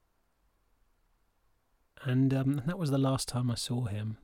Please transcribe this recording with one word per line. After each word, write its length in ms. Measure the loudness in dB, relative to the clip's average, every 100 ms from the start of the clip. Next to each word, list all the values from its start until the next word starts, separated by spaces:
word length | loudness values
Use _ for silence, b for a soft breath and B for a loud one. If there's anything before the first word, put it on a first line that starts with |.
| _ _ _ _ _ _ _ _ _ _ _ _ _ _ _ _ _ _ _ -10
And, 300 | 0 4 4
um, 240 | 4 2 0
and 100 | -2
that 100 | -2
was 120 | 0
the 80 | 2
last 280 | 2 2 -2
time 240 | -2 -2
I 40 |
saw 320 | -2 -4 -2 -2
him. 320 | -4 -6 -8